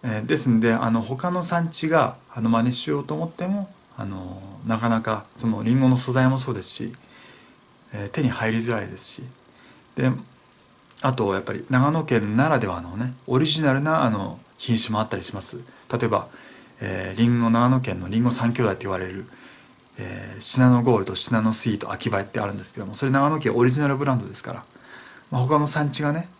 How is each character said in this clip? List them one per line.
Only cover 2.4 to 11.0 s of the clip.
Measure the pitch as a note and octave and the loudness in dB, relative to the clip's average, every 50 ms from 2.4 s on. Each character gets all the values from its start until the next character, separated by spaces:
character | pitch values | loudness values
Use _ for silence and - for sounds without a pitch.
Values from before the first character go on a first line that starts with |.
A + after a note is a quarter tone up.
の、 | A2 A2+ | 0 2
真 | A#2 A2+ | 2 4
似 | A2+ B2+ | 2 2
し | B2 - - D3+ | 0 0 -2 -2
よ | D3+ C#3+ | -2 -4
う | C#3 | -2
と | C#3+ D3+ | -4 -4
思 | D#3 E3 | -4 -4
っ | E3 | -6
て | - - F3+ | -6 -6 -4
も、 | F#3 G3+ G#3 G3 F#3+ - - _ _ - | -2 -2 -2 -4 -6 -12 -20 _ _ -12
あ | - G#2 | -10 -8
の、 | G2 F#2+ F#2+ F#2 F#2 F#2 F#2+ F#2+ F#2+ G2 - - | -8 -8 -8 -10 -12 -12 -14 -16 -16 -18 -10 -4
な | A2 A#2 A2+ | -2 -2 0
か | A#2 A#2 | 0 0
な | A2+ A2+ | 0 0
か | A2 A2 A2 G#2 - - _ | 0 -2 -4 -6 -6 -14 _
そ | - - | -4 -2
の | A2+ A2 G2+ | -2 -2 0
リ | G#2+ A2+ B2 | 0 2 4
ン | C3+ | 6
ゴ | C3 B2+ | 6 6
の | B2+ | 4
素 | B2+ - C3 | 4 2 0
材 | B2 C3 B2+ B2+ | 2 4 4 4
も | C3 C3 | 4 2
そ | C3 - | -2 -4
う | A#2 | -6
で | G2+ | -4
す | - - | -4 -4
し、 | - - A#2 A2+ B2+ - - - - - - - - - - - - _ _ _ _ _ - - | -4 -4 -6 -8 -10 -14 -20 -20 -20 -20 -20 -20 -20 -20 -20 -20 -20 _ _ _ _ _ -20 -14
え | - G#2 G2+ | -12 -10 -10
ー、 | G2+ | -6
手 | - E3 | -4 -2
に | C#3+ B2 | 0 0
入 | B2+ A2+ A2+ A2 | 0 0 -2 -2
り | A2 A2+ | -2 -2
づ | A#2 A#2+ | -2 -2
ら | A#2 G#2+ | -4 -4
い | G2 | -4
で | G2+ F#2+ | -8 -10
す | - - | -8 -8
し、 | - - - B2+ B2+ - _ _ - _ - - - - - - _ - | -8 -8 -8 -12 -16 -18 _ _ -20 _ -20 -20 -20 -20 -20 -20 _ -6
で、 | - - C3 B2+ C#3 - - - _ _ _ _ _ - _ _ _ _ _ - - | 0 0 0 0 -2 -8 -16 -20 _ _ _ _ _ -20 _ _ _ _ _ -12 -4